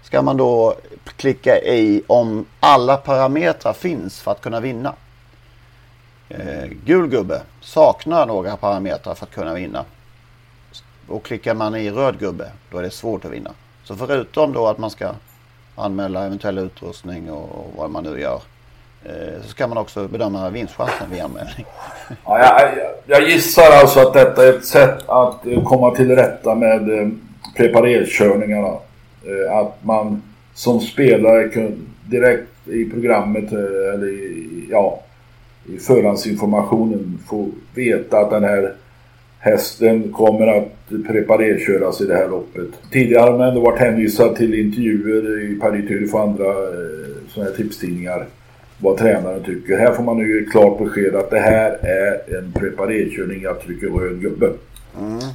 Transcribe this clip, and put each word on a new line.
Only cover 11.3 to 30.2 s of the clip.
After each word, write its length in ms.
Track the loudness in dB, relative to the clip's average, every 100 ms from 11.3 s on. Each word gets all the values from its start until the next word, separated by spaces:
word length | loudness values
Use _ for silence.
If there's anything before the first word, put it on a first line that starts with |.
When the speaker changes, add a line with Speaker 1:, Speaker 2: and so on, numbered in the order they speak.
| -8 -6
Speaker 1:
man 200 | -4 -4
i 160 | -6 -8
röd 280 | -2 -4 -4
gubbe, 300 | -8 -8 -14 -18 _
då 80 | -10
är 40 |
det 80 | -10
svårt 340 | -10 -10 -10
att 60 | -10
vinna. 200 | -14 -16 -20 _ _
Så 100 | -18 -12
förutom 560 | -6 -4 -4 -2 -2
då 140 | 0 -2
att 120 | -2
man 120 | -8
ska 200 | -10 -12 -12 _ _ _ _ _
anmäla 520 | -12 -8 -6 -6 -6 -8
eventuell 320 | -8 -8 -8
utrustning 720 | -10 -12 -18 -16 -16 -14 -14
och, 120 | -14 -14 -16
och 120 | -16 -12
vad 140 | -10
man 140 | -10
nu 160 | -10 -8
gör, 200 | -8 -8 -12 _ _ _ _ _
eh, 380 | -18 -16 -14 -16
så 60 | -18
ska 180 | -8 -6
man 120 | -6
också 300 | -8 -10 -10
bedöma 420 | -6 -6 -6 -8
vinstchansen 600 | -8 -12 -8 -8 -8 -10
vid 120 | -10
anmälning. 440 | -10 -12 -16 -16 -18
<laughs> 540 | -18 -20 -20 -18 -16
Speaker 2:
Ja, 140 | -2 6
jag, 400 | 6 8 4 2
jag, 140 | -8 -10 2
jag 240 | 4 6
gissar 400 | 2 2 8 10
alltså 280 | 12 10 8
att 120 | 6
detta 320 | 8 6 8 6
är 60 |
ett 120 | 6
sätt 440 | 2 4 4 2 0
att, 380 | 2 2 0 -4
eh, 160 | -4
komma 280 | 0 2 2
till 260 | 4 4 6
rätta 380 | 4 2 -2
med, 460 | 0 2 2 0 -2
eh, 80 | -4 -6 -14 -20 -20 2
preparerkörningarna. 1160 | 4 4 4 2 0 2 2 2 0 -2 -4 -6 -14 _ _ _ -10
Eh, 300 | -4 -2 -2
att 280 | -2 -6
man 380 | -2 -2 -2 -6